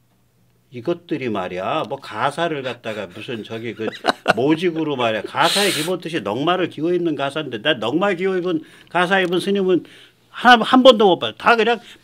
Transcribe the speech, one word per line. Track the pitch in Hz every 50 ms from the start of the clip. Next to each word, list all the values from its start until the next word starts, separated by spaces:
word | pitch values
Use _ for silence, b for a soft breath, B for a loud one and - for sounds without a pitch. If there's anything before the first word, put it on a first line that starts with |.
| _ _ _ _ _ _ _ _ _ _ _ _ _ _
이것들이 | 131 120 113 170 175 170 - - 165 135 131 120
말이야. | 104 98 92 92 90 90 95 110 143 160 147 107
뭐 | 139 131
가사를 | - - 104 107 123 143 139 165 170 170 156 139
갖다가 | 127 127 117 - - 117 107 107 98 90
무슨 | 90 107 107 - 123 107
저기 | 101 - 113 113 113 117 101
그 | 104 110
<laughs> | 107 - - - - - - - - -
모직으로 | 107 131 147 160 156 185 175 156 160 156 151 143
말이야. | 123 120 113 110 104
가사의 | 92 - - 127 147 170 170 196 208 190
기본 | 147 143 151 175 185 175
뜻이 | - 165 170 156
넝마를 | 101 98 104 127 147 170 180 185 175 151
기워 | - - 151 175
입는 | 180 175 175 165 147
가사인데 | 135 139 139 139 156 151 135 120 104
나 | 110 151 156
넝마 | 113 107 117 139 170 202 202 190
기워 | 165 185 196 190
입은 | 185 170 185 175 156 B B B B B B
가사 | - 170 180 175 196 190
입은 | 185 175 180 170
스님은 | - 202 196 202 190 185 180 151 - b b b b b b b _ _
한, | - - - 240 247 226
한 | 208 - - 262 247
번도 | 262 247 208 220
못 | 190 170 139
봤어. | 127 110 -
다 | - - 214 233
그냥 | 226 214 233 240 214 B B B B